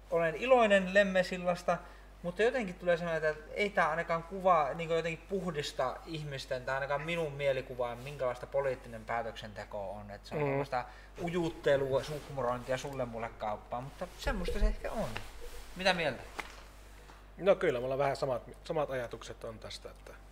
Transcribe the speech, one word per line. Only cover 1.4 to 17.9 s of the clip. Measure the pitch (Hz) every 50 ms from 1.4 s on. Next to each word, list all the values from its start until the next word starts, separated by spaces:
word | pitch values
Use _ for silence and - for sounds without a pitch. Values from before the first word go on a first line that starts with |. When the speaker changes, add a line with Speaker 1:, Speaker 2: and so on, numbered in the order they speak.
| 175 180 175 - - - 175 170 - - - - - - - -
Speaker 1:
mutta | - 175 175 -
jotenkin | 214 247 269 262 214 180 175
tulee | - 180 175 170
semmoinen, | 165 175 170 160 156 156 156
että | 151 - - - -
ei | - 208 202
tää | - 190 170 151
ainakaan | 156 170 165 170 165 165
kuvaa, | 165 - 190 190 180 190 175 156 143 127 147
niin | 170 165 160
jotenkin | 165 165 160 170 160 - - -
puhdista | 202 185 170 175 156 147 139 - - - 131 123 - - -
ihmisten | 170 160 151 151 147 139 131 - - 131 127 123
tai | 131 135
ainakaan | 135 139 135 143 143
minun | 151 165 170 165 165 143
mielikuvaa, | 139 143 143 139 131 131 123 - 123 120 120 120 117
minkälaista | 120 127 143 147 131 131 123 120 - 123
poliittinen | - - 139 139 135 127 127 - 123 117 110 107
päätöksenteko | 120 117 117 113 110 107 - 117 107 98 107 104 - - 104 98 92
on. | 101 104 104 101
Että | 101 104 - -
se | -
on | 156
Speaker 2:
Mm. | 147 139
Speaker 1:
tämmöistä | 135 139 143 - 131 123 120 - - - - - - -
ujuttelua, | 175 170 170 180 165 160 - - - 151 139 139 139 131 131 135
sukmurointia | - 147 151 139 - - 139 135 123 120 123 123 120 127 127 127
sulle | - 143 135 131 123
mulle | 117 117 113 113 113 - -
kauppaa, | 113 107 107 - - - 120 123
mutta | 131 143 - - 180 - - -
semmoista | - 277 240 196 175 220 233 202
se | 214
ehkä | 214 214 - - -
on. | - 226 175 117 110 - - - - - - - - - - - -
Mitä | 175 185 190 175
mieltä? | 175 165 143 117 - - - - - - - - - - - - - - - - - - - - - - - - -
Speaker 2:
No | 170 196 185
kyllä, | 190 190 160 127 120
mulla | 127 131